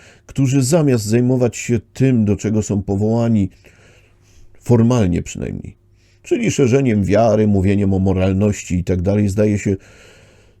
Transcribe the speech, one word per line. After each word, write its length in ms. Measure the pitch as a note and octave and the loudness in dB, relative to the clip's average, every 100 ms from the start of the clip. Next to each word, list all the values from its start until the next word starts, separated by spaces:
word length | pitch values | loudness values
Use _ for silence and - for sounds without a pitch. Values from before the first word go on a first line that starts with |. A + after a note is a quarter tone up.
| - - - | -20 -20 -10
którzy 360 | - C3+ C#3 | -4 0 0
zamiast 420 | B2 E3+ D3 A#2+ | 2 2 2 0
zajmować 520 | G#2 A#2+ B2 B2+ A#2+ - | 0 0 2 0 0 -2
się 240 | - A#2 - | -4 -4 -4
tym, 320 | - C3 B2 | -2 0 2
do 120 | G#2 G2 | 0 0
czego 260 | G#2+ A2 | -2 -2
są 200 | - G2+ | -2 -4
powołani, 680 | F#2+ G2 G#2+ A#2 A#2 A2 F#2+ - - _ - _ _ _ _ - - - | -2 -2 0 0 0 0 -2 -6 -20 _ -20 _ _ _ _ -20 -20 -10
formalnie 640 | - A#2+ A#2 B2 F#2 F2 | 0 2 4 2 0 -2
przynajmniej, 540 | - - - G1+ - - _ _ _ _ | -6 -10 -10 -10 -14 -20 _ _ _ _
czyli 280 | - F4 G#3+ | -6 -2 -2
szerzeniem 540 | - B2+ C3+ C3+ G#2 | 0 2 2 2 0
wiary, 420 | F#2 G2 A#2 G#2+ G#2+ | 2 2 2 2 2
mówieniem 480 | G2 F#2+ G2 G2 | 2 2 0 0
o 40 | F#2+ | 0
moralności 760 | F#2+ F#2 F#2+ F#2+ G#2 G2+ - | 0 0 0 0 0 -2 -4
i 100 | F2+ | -4
tak 180 | F2 F#2 | -2 -2
dalej, 260 | F2 G#2 G#2 | 0 0 0
zdaje 300 | G2 G#2+ G#2 | 0 0 0
się, 180 | G#2+ F#2+ - - - - - _ _ | -2 -4 -8 -20 -20 -20 -20 _ _